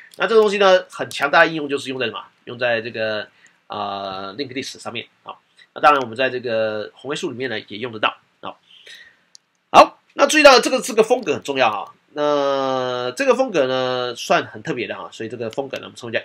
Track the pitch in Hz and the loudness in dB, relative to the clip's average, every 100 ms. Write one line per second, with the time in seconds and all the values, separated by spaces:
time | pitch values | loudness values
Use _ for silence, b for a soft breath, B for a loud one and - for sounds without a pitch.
0 | B - 190 220 208 202 196 185 - - | B -6 4 6 6 6 6 6 2 -8
1 | 123 - 143 170 165 160 147 139 123 131 | -8 -4 2 4 4 2 -4 -6 -6 -4
2 | 113 98 - _ - 120 123 113 117 113 | -4 -6 -14 _ -16 -4 0 0 -4 -6
3 | 110 107 98 b b b _ 101 101 98 | -4 -4 -8 b b b _ -8 -6 -6
4 | 98 95 98 104 131 131 127 - - 117 | -6 -8 -10 -10 -8 -8 -10 -12 -12 -10
5 | - _ - - _ b b - 151 143 | -12 _ -18 -18 _ b b 2 4 4
6 | 120 110 131 127 120 110 110 107 104 - | 2 -2 -2 -2 -4 -2 -2 -4 -10 -12
7 | 131 156 175 120 131 107 - 104 123 110 | -10 -6 -6 -6 -6 -6 -10 -10 -10 -2
8 | 117 - _ _ 101 - B B B B | -2 -2 _ _ -16 -16 B B B B
9 | B B B _ _ _ _ 165 320 - | B B B _ _ _ _ 6 6 4
10 | _ - 285 302 285 247 - 254 - 214 | _ 0 2 6 6 6 4 -2 2 2
11 | 220 254 208 120 - 135 117 101 - _ | 4 2 0 -6 -4 0 0 0 -8 _
12 | _ 147 147 147 139 139 135 131 127 123 | _ -4 0 0 0 0 -2 -2 -4 -4
13 | 123 123 269 233 262 175 131 131 127 127 | -6 -2 2 2 2 0 0 0 -2 -2
14 | 123 120 - 175 117 107 156 143 98 101 | -4 -8 0 0 0 -10 -8 -6 -6 -8
15 | 85 - 110 117 113 - 135 117 101 107 | -12 -12 -12 -8 -8 -6 -8 -10 -12 -14
16 | 117 110 | -8 -6